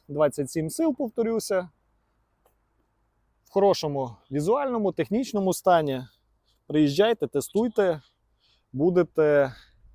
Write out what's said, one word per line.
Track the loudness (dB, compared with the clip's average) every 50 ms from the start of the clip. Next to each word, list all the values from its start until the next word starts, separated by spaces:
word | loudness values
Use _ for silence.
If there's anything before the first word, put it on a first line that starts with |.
| _
двадцять | -10 -2 0 0 0 0 -2 -6 -4
сім | -4 -4 -4 -4
сил, | -4 -2 -2 -2 -2
повторюся, | -2 -6 -6 -4 -4 -2 -2 -2 -4 -4 -2 -4 -4 -4 -6 -12 _ _ _ _ _ _ _ _ _ _ _ _ _ _ _ _ _ _ _ _ _ _ _ _ _ _ _ _ _ _ _ _ _ _
в | _ 0
хорошому | 2 4 4 4 2 0 -4 -4 -6 -6 -8 -10 -16 _ _
візуальному, | -6 -2 0 0 0 0 0 -2 -2 -2 -2 -2
технічному | -2 -2 -2 -2 -2 -2 -2 -2 -4 -2 0 0 -2
стані. | 0 2 4 4 4 2 0 -4 -6 -8 -12 _ _ _ _ _ _ _ _ _ _ _
Приїжджайте, | -2 2 2 2 2 2 0 0 0 0 -2 -4
тестуйте, | -4 -4 -4 -4 -2 -2 -2 -2 0 0 0 0 0 0 -2 -8 _ _ _ _ _ _ _ _ _ _ _ _ _ -4
будете | -2 0 2 2 2 0 2 _ 2 2 4 4 4 2 2 -2 -10 -20 _ _ _ _ -20 _